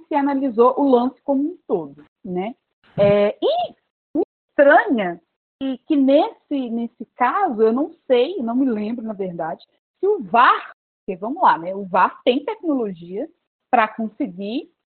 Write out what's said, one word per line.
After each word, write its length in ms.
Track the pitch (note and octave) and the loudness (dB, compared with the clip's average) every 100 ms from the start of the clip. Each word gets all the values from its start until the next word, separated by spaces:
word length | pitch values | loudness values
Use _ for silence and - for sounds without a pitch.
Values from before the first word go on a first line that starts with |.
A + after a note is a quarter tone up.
| - | -4
se 60 | |
analisou 600 | D4 C#4 C#4 C#4 G#3+ B3 - | -2 -2 -2 -2 2 2 4
o 100 | C#4+ | 2
lance 320 | A#3+ B3+ - | 2 2 -6
como 200 | - C4+ | -4 -2
um 140 | D4+ F4+ - | -2 -6 -6
todo, 380 | G#3+ D3 C#3+ - _ | -6 -6 -16 -20 _
né? 300 | F#3+ F3+ G#3 - _ _ _ - | -8 -6 -8 -10 _ _ _ 0
É, 380 | G3+ G3+ G3+ - | 2 4 2 0
e 320 | G4+ E5+ E5+ - _ _ _ D4+ | -2 -2 -4 -10 _ _ _ -6
me 60 | - _ _ | -6 _ _
estranha 720 | - C#4+ E4+ A4 A#3 F3+ E3+ _ _ _ - | 4 6 6 4 0 -2 -8 _ _ _ -10
que, 200 | C4+ B3+ - | -8 -6 -2
que 100 | D4 | 2
nesse, 760 | C4 C#4+ A4 - - C#4+ A#3+ | 4 4 4 -4 -8 -6 -4
nesse 340 | A#3 A#3 - A#3 - | -6 -6 -10 -14 -2
caso, 460 | B3 F4+ F#4+ G#3+ | -2 0 -2 2
eu 100 | A3 | 2
não 220 | A#3+ E4+ - - | 2 -2 -6 0
sei, 300 | B3 C#4 F#4+ | 2 2 -2
não 120 | A3+ | -4
me 120 | B3 C4+ | 0 0
lembro, 360 | G#3 G#3 A#3 | -2 -4 -8
na 80 | A3 | -10
verdade, 500 | G3 F#3+ E3+ D#3+ G3 _ _ _ - | -8 -8 -6 -8 -8 _ _ _ -6
se 80 | F#4+ | -2
o 160 | G#4 | -2
var, 500 | F#3 A3+ D4 G#4+ - - _ _ - | 0 4 4 2 -2 -20 _ _ -12
porque 100 | F3+ | -10
vamos 240 | G#3+ E4+ | -8 0
lá, 140 | B3 D#3 | 2 2
né? 160 | F3 | -2
O 100 | G3 | -8
var 360 | F#3+ F#3 G#3 - | -4 0 0 0
tem 200 | C4+ B3 | 0 0
tecnologia 840 | - G#4+ E4+ C4+ G#3+ E3 E3+ G3 D#4 _ _ _ - | -2 -8 -4 -2 -4 -8 -12 -10 -10 _ _ _ -2
pra 160 | A#3 G#3+ | 0 0
conseguir, 840 | - A3 - B3 F3+ G3+ C4 - _ _ | -4 -10 -6 -8 -8 -10 -10 -10 _ _